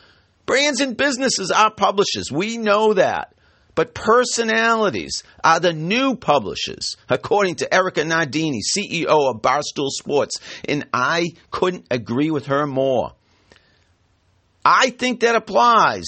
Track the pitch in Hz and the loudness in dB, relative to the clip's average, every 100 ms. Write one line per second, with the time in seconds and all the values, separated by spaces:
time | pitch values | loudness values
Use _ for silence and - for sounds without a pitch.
0 | _ _ _ _ - 254 294 262 269 233 | _ _ _ _ -2 0 2 0 -2 -2
1 | 277 247 262 - 185 180 214 214 196 202 | -2 0 -2 -2 0 2 2 2 0 0
2 | 185 104 87 135 214 233 214 202 220 190 | -2 -2 -6 -4 -4 -2 0 2 4 4
3 | 139 87 - _ _ _ _ - 160 - | 2 0 -6 _ _ _ _ -2 -2 -2
4 | - 233 247 - 226 220 226 226 208 107 | 2 4 2 -2 0 2 2 2 0 -2
5 | 69 - - _ 156 165 175 160 165 233 | -6 -10 -14 _ 2 4 2 0 -2 0
6 | 269 - - 143 98 67 - - - - | 0 0 2 2 0 -8 -8 -10 -10 -8
7 | - 127 - 202 196 147 131 180 185 175 | -4 -4 0 0 0 -2 0 2 0 -2
8 | 151 165 156 147 160 117 - 196 202 165 | -2 -2 -2 -2 -2 -4 -4 -4 -4 -2
9 | 147 151 135 110 131 143 147 - 139 - | 2 2 2 0 0 0 -2 -4 -4 -6
10 | - 139 107 - - - - 147 - 120 | -2 -2 -2 -6 -14 -12 -6 -6 -2 -2
11 | 131 170 175 - _ - 185 180 - 127 | 0 0 -4 -8 _ -2 -2 -2 -4 -4
12 | 104 120 156 151 139 139 147 131 135 123 | -2 -2 0 -2 -2 -2 0 -2 0 0
13 | - - _ _ _ _ _ _ _ _ | -2 -8 _ _ _ _ _ _ _ _
14 | _ _ _ _ _ _ - 185 254 247 | _ _ _ _ _ _ 2 4 2 0
15 | 254 247 233 233 226 202 240 226 156 104 | -4 0 0 0 0 2 4 4 2 0